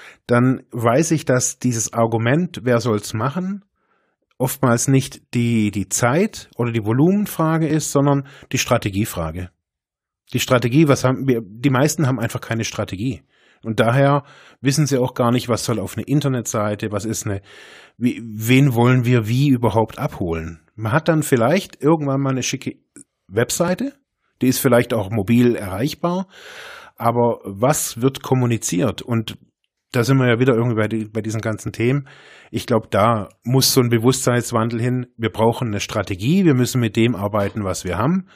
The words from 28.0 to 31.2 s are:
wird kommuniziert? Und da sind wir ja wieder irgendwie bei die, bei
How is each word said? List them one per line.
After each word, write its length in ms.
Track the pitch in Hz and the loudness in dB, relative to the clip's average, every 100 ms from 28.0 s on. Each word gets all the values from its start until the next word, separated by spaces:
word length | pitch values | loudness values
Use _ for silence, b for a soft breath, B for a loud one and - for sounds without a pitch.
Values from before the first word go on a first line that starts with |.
wird 220 | 127 135 | -2 -2
kommuniziert? 800 | - 127 120 113 - 175 131 - | -2 0 0 0 -2 -2 -2 -4
Und 360 | - 117 110 - _ _ _ _ _ | -4 -4 -4 -12 _ _ _ _ _
da 120 | 127 | -2
sind 140 | 110 135 | 2 4
wir 100 | 123 | 4
ja 120 | 113 | 4
wieder 140 | 131 | 4
irgendwie 220 | 113 120 110 | 2 2 0
bei 120 | 107 | -2
die, 180 | 110 104 | -4 -6
bei 160 | 110 | -8